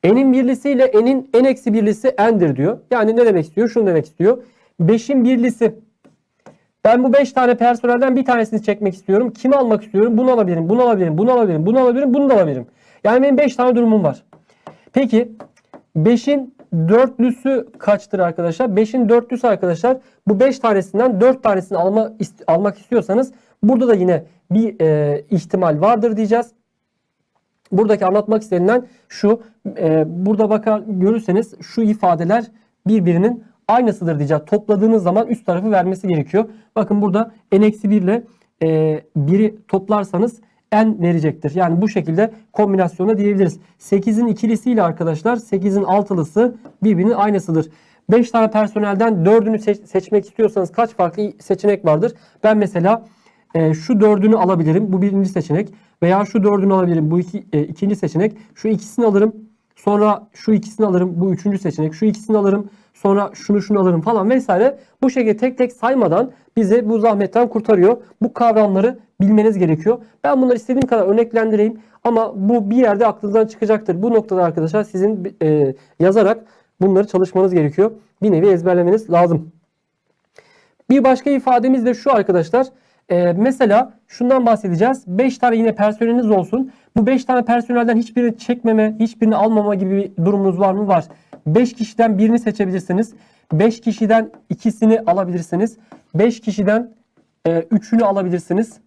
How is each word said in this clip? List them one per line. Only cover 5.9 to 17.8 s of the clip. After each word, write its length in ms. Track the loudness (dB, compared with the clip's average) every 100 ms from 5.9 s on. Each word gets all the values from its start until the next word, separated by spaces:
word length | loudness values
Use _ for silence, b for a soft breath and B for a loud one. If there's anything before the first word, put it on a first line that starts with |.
| _ _ _ _ _ b b b _
Ben 200 | 2 2
bu 100 | 2
beş 200 | 2 0
tane 240 | 0 0 2
personelden 580 | 0 0 -2 0 0 0
bir 100 | 0
tanesini 380 | -2 0 -4
çekmek 300 | -4 -2 -4
istiyorum. 380 | -6 -2 0 0
Kimi 240 | -4 0 2
almak 280 | 2 -2
istiyorum? 340 | -2 0 2 2
Bunu 140 | 2
alabilirim, 380 | 2 0 -2 0
bunu 120 | 2
alabilirim, 360 | 2 2 0 0
bunu 140 | 2
alabilirim, 340 | 2 0 0 0
bunu 140 | 2
alabilirim, 340 | 2 0 0
bunu 160 | 0 2
da 40 |
alabilirim. 340 | 2 2 -4 -10 b b b
Yani 200 | 0 2
benim 140 | 2 2
beş 180 | 0 0
tane 200 | 0 2
durumum 280 | 2 2
var. 200 | 0 -4 _ _ B B B B B
Peki 380 | -2 2 0 -2 -10 -20 _ _ -20 _ 0
beşin 600 | 2 2 0 -2 -4 _ -8
dörtlüsü 960 | -4 2 2 2 0 -2 -2 -2 -4 -4
kaçtır 420 | -6